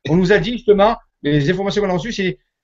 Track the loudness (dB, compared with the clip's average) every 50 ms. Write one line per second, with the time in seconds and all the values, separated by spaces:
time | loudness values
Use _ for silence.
0 | -4 0 0 2 2 4 2 2 0 -2 -6 -4 2 2 4 4 4 2 0 -2
1 | -8 _ _ _ -4 0 0 0 0 0 -2 -2 -2 -4 -4 -2 -2 -2 -2 -4
2 | -4 -6 -6 -4 -4 -4 -4 -8 _ _ _ _